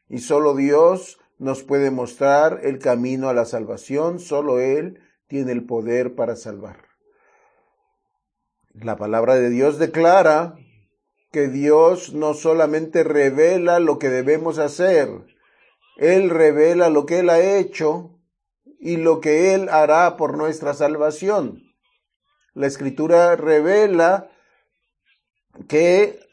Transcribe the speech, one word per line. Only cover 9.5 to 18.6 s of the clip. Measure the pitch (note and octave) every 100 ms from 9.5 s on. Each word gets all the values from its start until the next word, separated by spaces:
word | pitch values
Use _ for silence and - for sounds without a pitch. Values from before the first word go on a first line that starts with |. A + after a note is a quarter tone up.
| A#2+ C#3+ D3
declara | D#3+ D#3 E3 F#3+ D#3+ D3+ E3+ D#3+ _ _ _ _ _ _ _
que | D3+ C#3+
Dios | C3+ D3 D3+ E3 F3+ -
no | D3 D3+
solamente | D3 D#3+ D#3+ D3+ D#3 D#3+ E3 D#3+
revela | D3 C3+ C3 E3 F#3 F3 F3
lo | E3 D3+
que | C#3
debemos | B2+ C3 D#3 E3 D3+
hacer, | D3 D3 F#3 E3+ C3 G2+ - _ _ _ _ _ _ -
Él | D#3 F#3 F#3+
revela | E3 D#3 D3+ D#3+ F3 E3+
lo | D3 C#3+
que | F3
Él | F3
ha | E3
hecho | F#3+ G3+ F#3 - D#3 E3+ E3+ _ _ _ _ _